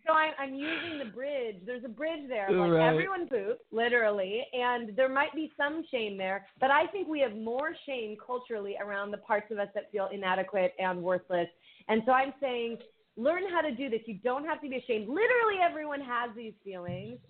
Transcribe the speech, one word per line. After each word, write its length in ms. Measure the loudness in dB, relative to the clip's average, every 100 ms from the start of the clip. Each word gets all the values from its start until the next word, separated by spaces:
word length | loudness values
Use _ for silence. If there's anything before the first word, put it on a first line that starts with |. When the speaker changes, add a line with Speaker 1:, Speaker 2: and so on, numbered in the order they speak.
| 2
Speaker 1:
So 60 |
I'm, 200 | 4 2 -2
I'm 160 | -6
using 460 | -4 -4 -4 -4 -6
the 100 | -8
bridge. 440 | -6 -4 -4 -4 -8 -8
There's 160 | -8
a 40 | -8
bridge 400 | -6 -4 -4 -6
there. 180 | -2 2
Like, 180 | 4 6
Speaker 2:
Right. 180 | 6 6
Speaker 1:
everyone 380 | 4 2 -2 -2
poops, 340 | -2 -2 -6 -4
literally, 720 | 0 4 4 4 2 -2 -4 -4
and 420 | -2 0 0 -2
there 140 | 2 2
might 260 | 4 2
be 160 | 0 -6 -2
some 280 | -2 -2 -4
shame 260 | -4 -4 -2
there, 300 | -2 -4 -6 0
but 100 | 4
I 160 | 6 4
think 200 | -2 -2
we 100 | 2
have 140 | 0
more 400 | 0 -4 -2 -4 -6 -8
shame 300 | -6 -6 -8
culturally 520 | -8 -8 -6 -6 -6 -6
around 300 | -6 -6 -6
the 60 | -6
parts 320 | 0 0 0
of 80 | -4
us 80 | -2
that 160 | -4 -4
feel 180 | -2 -2
inadequate 640 | -2 0 2 2 2 2 2
and 240 | -2 0
worthless. 460 | 0 0 2 0 0 _ _ -10 0
And 140 | 2 4
so 60 |
I'm 200 | 4 2 -2
saying, 380 | -2 -2 -4 -6 -12 _ _ -2
learn 280 | 0 2 0
how 100 | 0
to 100 | 0
do 160 | -2 -2
this. 100 | -4 -4
You 80 | -4
don't 220 | -2 -2
have 160 | -2 -4
to 60 | -4
be 80 | -6
ashamed. 320 | -2 -2 0
Literally 500 | 2 4 4 4 4 2
everyone 340 | 2 -6 -6
has 280 | -4 -2 -4 -6
these 180 | -12 -12
feelings, 560 | -12 -10 -8 -8 -8 -14